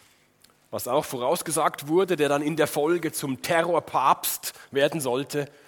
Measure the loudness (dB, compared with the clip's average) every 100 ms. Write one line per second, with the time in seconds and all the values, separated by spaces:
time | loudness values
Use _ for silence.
0 | _ _ _ _ _ _ _ -8 0 0
1 | 0 -2 0 -2 -2 0 0 -2 0 2
2 | 2 2 2 2 0 0 0 2 2 2
3 | -2 -4 -6 -6 0 0 2 0 0 0
4 | 2 2 0 -6 -8 -14 -6 0 0 0
5 | -2 -2 -2 -6 -6 -12